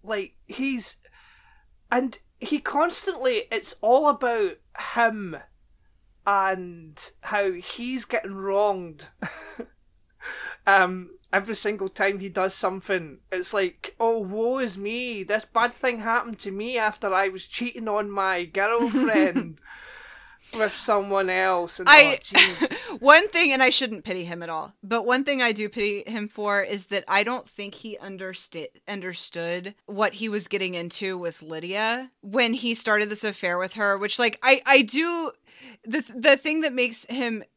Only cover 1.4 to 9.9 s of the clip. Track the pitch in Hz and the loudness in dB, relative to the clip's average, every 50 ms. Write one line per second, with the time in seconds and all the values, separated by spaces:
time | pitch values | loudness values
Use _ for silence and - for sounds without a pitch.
1.4 | _ _ _ _ _ _ _ _ _ _ 233 247 262 254 - - _ _ _ _ | _ _ _ _ _ _ _ _ _ _ 0 0 0 0 -8 -10 _ _ _ _
2.4 | - - 302 302 - - - 285 320 349 339 - - 381 349 277 254 262 247 214 | -6 -4 -4 -4 -4 -2 0 0 0 0 -2 -6 -6 -6 -6 -2 0 0 0 0
3.4 | - - 233 220 - - - - - 214 240 269 302 294 285 294 - 240 233 226 | -4 -4 -6 -6 -6 -8 -12 -2 4 6 6 6 6 4 2 2 0 0 0 2
4.4 | 208 185 - _ _ _ _ - - - - 233 233 226 220 214 202 180 156 - | 0 -2 -2 _ _ _ _ -14 -12 -6 0 2 2 2 2 -2 -8 -8 -10 -12
5.4 | - _ _ _ _ _ _ _ _ _ _ _ _ _ _ _ _ 202 202 196 | -14 _ _ _ _ _ _ _ _ _ _ _ _ _ _ _ _ 2 2 4
6.4 | 190 190 190 185 185 175 175 170 160 156 156 - - - _ _ - - - 208 | 2 2 0 -4 -6 -14 -14 -18 -20 -20 -18 -18 -18 -18 _ _ -10 -4 -2 0
7.4 | 202 196 185 175 180 - - - 240 247 262 262 214 - - 226 - 190 196 196 | 0 0 -2 -4 -10 -14 -12 -10 -8 -6 -6 -6 -6 -4 -6 -6 -6 -6 -12 -8
8.4 | 190 196 196 202 208 208 196 185 180 170 156 - - - _ _ - 175 - - | -4 -2 0 2 2 2 0 -2 -6 -12 -14 -18 -20 -20 _ _ -12 -12 -12 -14
9.4 | - - - - 240 - _ _ _ _ | -18 -18 -14 -14 -16 -16 _ _ _ _